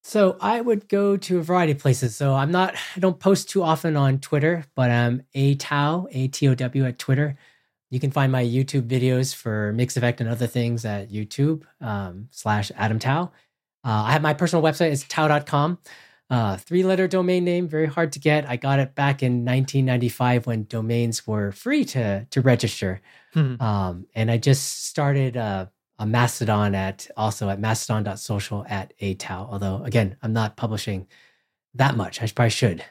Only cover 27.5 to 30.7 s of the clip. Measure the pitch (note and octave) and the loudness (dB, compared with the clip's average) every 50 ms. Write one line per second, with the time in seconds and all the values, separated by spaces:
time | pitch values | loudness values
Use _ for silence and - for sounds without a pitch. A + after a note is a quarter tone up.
27.5 | G2 G2+ G#2+ A2 A2 - - - A2 G#2+ G#2 G2+ F#2+ G2+ - - A2 G2+ G2 - | -4 -2 -2 -2 -2 -2 -2 -2 -2 -2 -2 -4 -6 -8 -6 -4 -4 -4 -4 -6
28.5 | G#2 G2+ - - G#2+ G2 F#2 - - _ G#2 G2 F#2 - - - F#2+ F2+ G2 - | -8 -8 -6 -6 -6 -6 -6 -10 -12 _ -6 -6 -6 -6 -8 -10 -10 -10 -10 -10
29.5 | A2 G2 G2+ F#2+ F#2 - - A#2+ G#2+ A#2+ G#2 F#2+ - _ - A2 A2 A2+ A2 G#2 | -6 -4 -4 -4 -4 -4 -6 0 2 2 2 2 -4 _ -6 -2 -2 -2 -2 -2
30.5 | - - - G#2+ | -4 -6 -6 -4